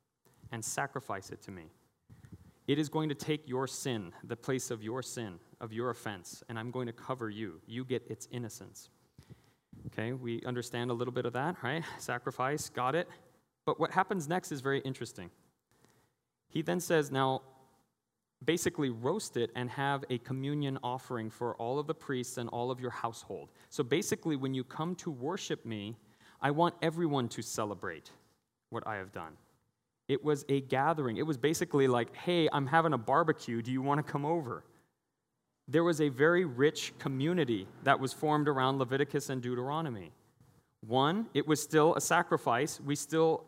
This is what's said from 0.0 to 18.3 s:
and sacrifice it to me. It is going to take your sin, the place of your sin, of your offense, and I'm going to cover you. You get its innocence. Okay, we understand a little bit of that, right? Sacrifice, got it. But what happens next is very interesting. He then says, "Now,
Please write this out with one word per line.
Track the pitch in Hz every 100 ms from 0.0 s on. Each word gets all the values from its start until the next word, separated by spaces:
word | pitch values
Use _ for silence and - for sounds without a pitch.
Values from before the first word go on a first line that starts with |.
| _ _ _ _ -
and | 117
sacrifice | - - 143 135 - 98 -
it | -
to | -
me. | 92 80 _ _ _ _ - - - - _ -
It | 143
is | 151
going | 156 156
to | 139
take | - 151 131
your | 127 131
sin, | - 139 113 85 -
the | 113 117
place | - 131 -
of | 113
your | 110 127
sin, | 127 127 107 85 - -
of | 117
your | 110 123
offense, | 117 110 95 - - -
and | 113
I'm | 120
going | 127 120
to |
cover | 113 - 127 113
you. | 104 107 80 -
You | 113
get | 127 117 -
its | 110 -
innocence. | 123 117 - 98 - - _ _ - - - _ _ _ - -
Okay, | - 113
we | 131 123 113
understand | 123 123 117 120 123
a |
little | 120 123
bit | 123 120
of |
that, | 127 151 175
right? | 120 160 156 -
Sacrifice, | - 123 131 - 131 151 -
got | - 127 156
it. | - - - _ _ _ -
But | -
what | 165
happens | 185 156 196 147
next | 180 -
is | 143
very | 131 139
interesting. | 135 131 113 - 87 _ _ _ _ _ _ _ _ _ _ _ _
He | 156
then | 160 180
says, | - 165 139
"Now, | 135 131 131 - - _ _ _ _ _ _ _